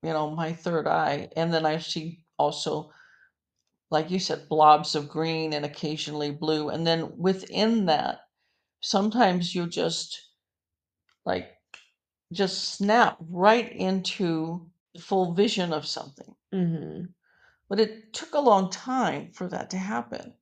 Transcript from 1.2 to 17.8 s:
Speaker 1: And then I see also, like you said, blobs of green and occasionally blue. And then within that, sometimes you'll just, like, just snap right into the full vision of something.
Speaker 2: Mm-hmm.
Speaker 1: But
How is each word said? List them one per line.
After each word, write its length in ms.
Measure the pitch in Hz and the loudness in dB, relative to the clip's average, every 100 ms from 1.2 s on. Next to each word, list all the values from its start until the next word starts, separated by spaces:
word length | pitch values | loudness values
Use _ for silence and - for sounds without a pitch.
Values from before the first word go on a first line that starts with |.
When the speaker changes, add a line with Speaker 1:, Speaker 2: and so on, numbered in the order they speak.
| - - | -6 -4
Speaker 1:
And 160 | 165 | 0
then 120 | 165 | 2
I 140 | 160 156 | 0 -2
see 460 | 165 - 160 170 _ _ | -4 -8 -8 -12 _ _
also, 520 | - 156 - 151 - - - _ _ _ _ _ _ _ _ | -2 0 -4 -4 -6 -18 -20 _ _ _ _ _ _ _ _
like 200 | 156 160 | -2 0
you 80 | 180 | -2
said, 300 | - 151 - | -2 -6 -2
blobs 440 | 156 151 151 165 | 6 8 8 6
of 140 | 156 147 | -4 -4
green 460 | 151 165 160 160 | -4 -2 -2 -2
and 100 | 151 | -2
occasionally 680 | 147 147 156 151 147 151 147 | -6 -6 -6 -6 -6 -4 -4
blue. 380 | 147 160 156 151 | -4 -2 0 -2
And 180 | 147 165 | -2 0
then 260 | 165 160 - | 0 -2 -2
within 720 | 175 185 - - 214 226 185 | 0 0 -4 0 2 2 4
that, 340 | 151 - - - _ _ _ _ _ | 2 0 -4 -10 _ _ _ _ _
sometimes 760 | - 208 208 220 220 180 175 | -2 0 2 4 4 4 0
you'll 120 | 180 170 | -2 -4
just, 540 | 170 170 165 - - - _ _ _ _ _ _ _ _ _ | -2 -2 -2 -8 -14 -18 _ _ _ _ _ _ _ _ _
like, 260 | - 92 - _ _ - _ _ _ _ _ | -4 -4 -4 _ _ -20 _ _ _ _ _
just 420 | 170 196 190 - | -2 -2 -2 -8
snap 420 | - 202 226 226 - 165 | -4 2 4 4 2 -12
right 400 | 175 190 226 226 | 2 6 6 2
into 960 | - 185 190 185 - 180 160 160 175 170 _ _ | -4 -2 0 -2 -4 -2 0 -2 -6 -12 _ _
the 60 | 170 | -20
full 300 | - 196 180 | -2 0 2
vision 380 | 170 214 208 175 | 2 2 2 -2
of 140 | 151 147 | -2 -4
something. 480 | - - - - - _ | -10 -10 -16 -20 -20 _
Speaker 2:
Mm-hmm. 500 | 196 175 165 - 156 180 - _ _ _ _ _ | -2 0 -2 -6 -10 -12 -16 _ _ _ _ _
Speaker 1:
But 120 | 202 | 0